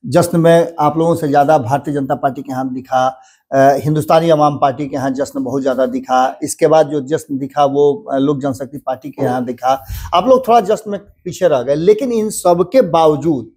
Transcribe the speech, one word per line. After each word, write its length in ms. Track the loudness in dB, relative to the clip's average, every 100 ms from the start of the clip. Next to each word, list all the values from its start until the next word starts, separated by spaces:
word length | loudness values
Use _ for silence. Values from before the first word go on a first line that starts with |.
| 0
जश्न 340 | 0 2 2
में 340 | 4 4 2 0
आप 180 | -2 0
लोगों 160 | 0
से 140 | 0 0
ज़्यादा 300 | 2 4 2
भारतीय 360 | 2 -4 -2
जनता 200 | -6 -4
पार्टी 280 | -4 -4 -6
के 100 | -10
यहाँ 220 | -8 -6
दिखा, 460 | -8 -4 0 0 -4 _ _ _
अ, 40 | 4
हिंदुस्तानी 760 | 4 4 0 -2 2 2 4
अवाम 280 | 4 2 2
पार्टी 280 | -2 -2 -8
के 100 | -4
यहाँ 140 | -4
जश्न 340 | -4 -6 -6
बहुत 180 | -4 -2
ज़्यादा 240 | -2 0 -2
दिखा, 520 | -2 -2 0 0 -2
इसके 240 | -10 -2 2
बाद 220 | 4 2
जो 120 | -2
जश्न 380 | -4 -6 -6 -8
दिखा 260 | -6 0
वो, 420 | 0 4 2 0 -4
अ, 40 | -2
लोक 240 | -2 -2
जनशक्ति 380 | -4 -6 -10 -12
पार्टी 320 | -10 -10 -10
के 140 | -6
यहाँ 200 | -4 -4
दिखा, 400 | -6 -4 -2 -2 -4 -12 -2
आप 120 | 0 4
लोग 220 | 2 4
थोड़ा 120 | 2
जश्न 300 | 2 -4 -4
में 100 | -12
पीछे 480 | -12 _ -14 -2 0
रह 140 | 0
गए। 120 | 0
लेकिन 380 | 0 2 2 0
इन 180 | -2 -4
सब 400 | -2 0 2 2
के 100 | 2
बावजूद 680 | 2 2 2 2 -2 -4 -6